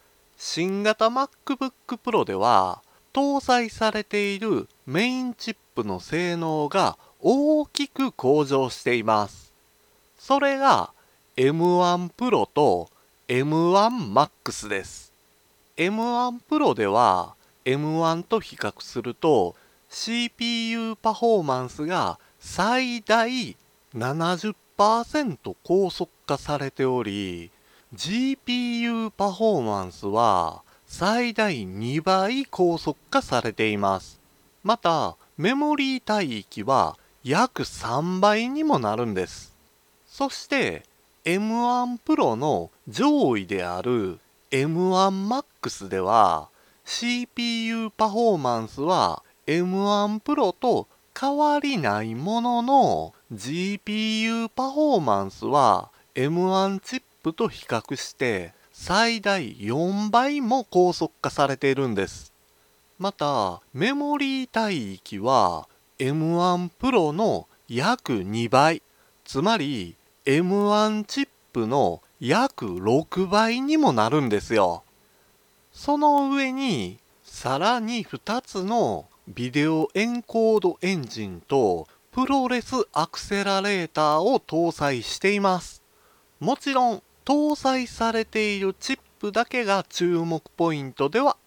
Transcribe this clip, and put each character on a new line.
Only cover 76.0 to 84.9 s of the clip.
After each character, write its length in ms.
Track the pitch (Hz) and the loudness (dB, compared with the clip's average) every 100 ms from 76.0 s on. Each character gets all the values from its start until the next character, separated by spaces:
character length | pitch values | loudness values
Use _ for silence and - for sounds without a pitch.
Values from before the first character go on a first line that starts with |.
| 302 285 277 | 4 4 2
上 220 | 277 269 | 0 -2
に、 480 | 262 269 147 90 98 _ _ | -2 -2 -2 -4 -10 _ _
さ 340 | - - 127 135 | -20 -8 -4 0
ら 220 | 196 247 | 2 0
に 240 | 220 240 | -2 -6
二 380 | - 139 - 170 | -6 -10 -6 -6
つ 200 | - 196 | -6 -6
の 420 | 185 233 147 90 - _ - | -2 0 0 -2 -8 _ -16
ビ 220 | 101 123 | -8 -4
デ 180 | 139 156 | 0 2
オ 220 | 156 156 190 | 2 0 0
エ 100 | 226 | -2
ン 160 | 240 | -4
コ 360 | - 226 220 214 | -4 0 2 4
ー 20 | |
ド 180 | 185 - | 2 0
エ 120 | 180 | -2
ン 100 | 185 | -2
ジ 220 | 117 110 101 | -4 -8 -10
ン 160 | 87 | -10
と 460 | - 139 107 85 78 _ _ | 0 2 4 2 -4 _ _
プ 160 | - 262 | -4 0
ロ 200 | 277 247 | 2 0
レ 140 | 247 | -2
ス 140 | - 254 - | -2 -4 -2
ア 140 | - 165 | -2 -4
ク 120 | - | -6
セ 240 | - 202 | -6 -4
ラ 180 | 196 196 | 0 0
レ 240 | 202 196 165 | 0 -2 -2
ー 20 | |
タ 320 | - 151 156 | 0 2 2
ー 20 | |
を 180 | 196 254 | 2 0
搭 320 | - 160 170 | 0 -2 -2
載 300 | - 143 | 0 -2